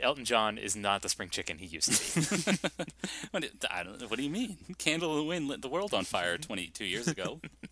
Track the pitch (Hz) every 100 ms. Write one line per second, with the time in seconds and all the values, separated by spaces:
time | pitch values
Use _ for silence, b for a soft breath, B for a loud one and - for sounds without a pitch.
0 | 127 143 117 117 110 107 104 104 101 101
1 | - - 92 - 95 82 90 80 - -
2 | - - 151 233 175 202 180 - 170 -
3 | 190 - - 190 - - - 90 87 104
4 | 117 113 143 180 247 185 - 180 - 160
5 | 170 151 151 175 143 123 131 156 202 110
6 | 92 98 87 85 78 98 85 - 101 98
7 | 120 139 92 147 160 - -